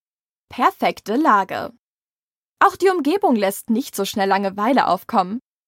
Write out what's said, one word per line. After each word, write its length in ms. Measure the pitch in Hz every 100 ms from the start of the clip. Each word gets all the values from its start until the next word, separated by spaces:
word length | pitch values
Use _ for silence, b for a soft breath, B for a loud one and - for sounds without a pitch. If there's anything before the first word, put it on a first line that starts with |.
| _ _ _ _ _
Perfekte 680 | - 330 - 190 - - 240
Lage. 560 | 311 202 190 107 - - _ _ _ _ _ _ _ -
Auch 120 | 392 381
die 140 | 381
Umgebung 460 | 359 277 403 359 226
lässt 360 | 196 - -
nicht 240 | 220 - -
so 100 | 196
schnell 240 | 214 196
Langeweile 560 | 196 196 202 220 254 -
aufkommen. 540 | 185 - 214 180 233 _ _